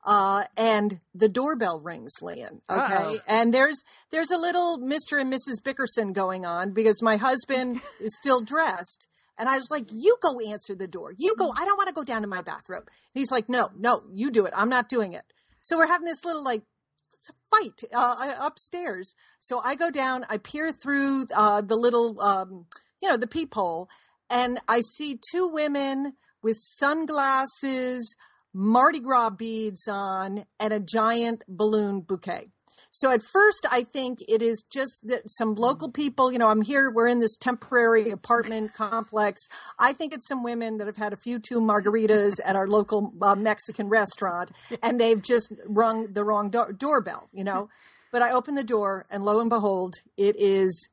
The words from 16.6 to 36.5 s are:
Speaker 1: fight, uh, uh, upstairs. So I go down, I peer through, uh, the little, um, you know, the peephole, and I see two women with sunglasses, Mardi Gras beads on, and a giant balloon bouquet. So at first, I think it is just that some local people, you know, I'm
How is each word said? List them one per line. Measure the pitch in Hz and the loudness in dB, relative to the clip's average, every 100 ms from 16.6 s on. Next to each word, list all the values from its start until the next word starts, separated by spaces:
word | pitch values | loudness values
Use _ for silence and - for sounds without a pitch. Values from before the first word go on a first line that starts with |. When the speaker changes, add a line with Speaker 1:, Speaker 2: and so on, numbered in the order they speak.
| - _ _ _ _ _ - - _ | -6 _ _ _ _ _ -20 -20 _
Speaker 1:
fight, | 427 330 - - | 0 0 -10 -6
uh, | 240 247 233 | 0 0 0
uh, | 269 254 285 | -4 -4 -6
upstairs. | 302 - 349 349 185 190 - _ _ | -6 -10 -8 -8 -10 -12 -16 _ _
So | - 247 | -8 -4
I | 233 | -4
go | 277 339 | -2 -2
down, | 285 262 254 247 | -2 -2 -4 -4
I | 214 | -8
peer | - 294 320 | -6 -6 -6
through, | 311 269 277 277 269 254 - | -6 -2 0 0 -2 -2 2
uh, | 214 208 | 4 4
the | 202 220 | 0 2
little, | 240 240 233 214 | 2 4 0 0
um, | 202 196 185 185 170 - _ _ | 0 0 -2 -12 -16 -16 _ _
you | 392 | 0
know, | 254 | 0
the | 233 | 0
peephole, | 320 311 - 185 165 185 - _ _ _ | -6 -6 -2 -2 -4 -10 -18 _ _ _
and | 247 247 247 - | -2 0 -4 0
I | 233 | 0
see | 233 - 302 254 - | 0 -4 -8 -8 -6
two | 339 370 | -2 -2
women | 311 302 285 277 269 277 269 _ _ | -2 -2 -2 -4 -4 -6 -10 _ _
with | 220 220 - - 269 302 320 302 | -4 -2 -4 0 0 0 -2 -2
sunglasses, | 269 269 269 - 277 262 254 254 233 - _ _ _ | 2 2 0 -4 -4 -4 -4 -4 -6 -10 _ _ _
Mardi | 190 196 233 277 320 | -4 2 6 4 2
Gras | 247 262 226 | 0 2 2
beads | 190 226 220 220 185 - | -2 -8 -6 -6 -6 -8
on, | 196 196 190 185 202 - _ | -6 -4 -4 -6 -8 -12 _
and | 214 | -2
a | 214 | -2
giant | 180 226 220 233 233 226 - | -2 0 2 2 0 -4 -10
balloon | 185 214 214 202 196 | -2 2 2 0 -2
bouquet. | 170 185 190 175 - _ _ _ - | -4 -6 -6 -10 -10 _ _ _ -12
So | - 269 | 0 2
at | 247 214 | 2 2
first, | 381 427 415 - | 4 4 4 0
I | 247 | -2
think | 240 285 254 247 - | -2 -4 -6 -6 0
it | 220 | 2
is | 226 220 - | 2 -2 -6
just | 277 262 - 220 | -6 -6 -6 -6
that | 247 - | -6 -4
some | - 220 | -4 -2
local | 208 240 285 320 | 2 0 0 -6
people, | - 294 240 254 | -4 -4 2 2
you | 254 | 4
know, | |
I'm | 226 | 4